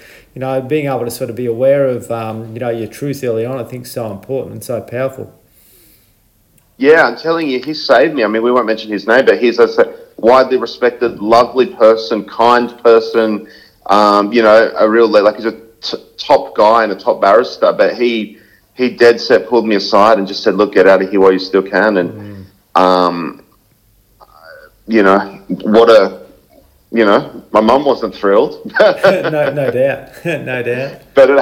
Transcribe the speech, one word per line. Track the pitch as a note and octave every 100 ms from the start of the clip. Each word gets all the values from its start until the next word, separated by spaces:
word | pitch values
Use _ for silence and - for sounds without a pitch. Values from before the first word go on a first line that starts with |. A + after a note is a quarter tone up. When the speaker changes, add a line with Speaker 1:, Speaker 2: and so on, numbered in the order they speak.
| - - _
Speaker 1:
you | C3+
know, | C3 C3
being | B2 D#3 C#3
able | B2+
to | A#2+
sort | - A#2+
of | A2
be |
aware | B2 A2+ C3+ C#3+ C3+
of, | A#2+ -
um, | A#2 A2+ A2 A2+
you | A#2
know, | B2
your | A#2 G#2+
truth | - C#3+ A2+
early | B2 A2
on, | A#2 C3+
I |
think | A2+ B2
is | B2
so | B2+ A2
important | G2 - C3 -
and | A2
so | - A2+
powerful. | - A#2+ C3+ - - _ _ _ _ _ _ _ _ _ _ _ _ _ _ -
Speaker 2:
Yeah, | C3+ D#3+ B2+
I'm | A#2
telling | D#3+ E3 D3+
you, | B2+
he | C3
saved | D3+ - A#2+ D#3+
me. | C#3+
I | G#2
mean, | A2+
we | A#2
won't | B2
mention | A2+ A2 G#2+
his | G2+ A2+
name, | B2 A2+
but | G2+
he's | A#2+ A#2
a |
s-, | A2+ A2+ - - - -
widely | A2+ C3 C3 B2
respected, | A2+ - B2 A#2+ A#2 G#2+
lovely | G#2 A#2 B2 B2+ A#2
person, | - A2 A2+ - A2
kind | G2 - A#2 A#2+ A#2+ -
person, | A#2 A2+ A2 A#2 A2 G#2 - - - _
um, | - G2+ G#2 G2+ G2+
you | A#2
know, | A2 A2 A2 -
a | G#2+
real, | A#2 A2+
like, | G#2 G#2 -
he's |
a | A2 A2 - _
t-, | - A#2 - -
top | - C3+ - -
guy | G#2+ A2+
and | G#2+
a | F#2+
top | A#2+ F#2+
barrister, | G2 A2 B2+ - A2
but | E2 F#2+
he, | G#2+ A#2+ A2+ G2+ - _ _ _
he | - B2+ G#2
dead | A#2+ A2+
set | - A2 -
pulled | A#2+ A2
me | G2+
aside | - G2+ G#2+ G#2
and | F#2
just | -
said, | -
"Look, | F#2+ G2+
get | G2 F#2
out | F#2+
of | F#2+
here | G2
while | F#2+
you | F#2
still | - F#2+
can." | F#2 F#2+ G#2+ G2
And, | E2+ - G#2 G2 F#2+ _ _
Speaker 1:
Mm. | F2
Speaker 2:
um, | F#2 F2+ F2 F2 E2 - _ _ _ _ _ _ _ _ _ D#2 D#2+ D#2 D#2 _ -
you | A2+
know, | F#2+ G2 G2 - -
what | F#2 - G#2+ A#2
a, | A2 F#2 - - _ _ _ _ _ _
you | A#2
know, | G#2 A#2 D3 - -
my | G#2+
mum | A2 C3+
wasn't | D3 A#2 G#2
thrilled. | - G2 G#2 - - -
<laughs> | -
Speaker 1:
<laughs> |
No, | G3+ - F#3+ F#3+ D#3+ D3+ C#3+
no | C#3+ B2+
doubt. | B2 C3+ - - -
<laughs> |
No | E3+ C#3+ B2+ B2+
doubt. | A#2+ B2 C#3 - -
Speaker 2:
But | - C3
it | C#3